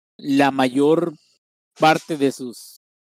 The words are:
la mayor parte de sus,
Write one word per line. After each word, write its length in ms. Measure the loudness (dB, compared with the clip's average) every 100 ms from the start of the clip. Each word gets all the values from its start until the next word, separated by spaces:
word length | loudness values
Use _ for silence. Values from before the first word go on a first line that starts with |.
| _ _
la 340 | -2 2 2
mayor 640 | 2 -2 0 2 2 -2 -8 _ _ _ _ _ 0
parte 380 | 2 2 -4 -4
de 160 | -2
sus, 480 | -4 -12 -16 -20 -20 _ _